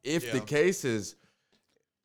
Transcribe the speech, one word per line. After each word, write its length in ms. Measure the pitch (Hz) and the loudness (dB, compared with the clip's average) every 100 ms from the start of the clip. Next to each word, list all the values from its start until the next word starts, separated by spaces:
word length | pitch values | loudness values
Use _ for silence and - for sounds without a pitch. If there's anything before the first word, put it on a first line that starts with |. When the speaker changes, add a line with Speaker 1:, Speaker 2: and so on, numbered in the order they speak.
Speaker 1:
if 280 | 131 165 120 | -4 -2 -2
the 60 | 123 | -4
Speaker 2:
Yeah. 60 | |
Speaker 1:
case 400 | 107 147 175 - | 0 2 4 2
is 300 | 131 110 95 - _ _ _ _ _ _ _ _ | 0 -2 -4 -14 _ _ _ _ _ _ _ _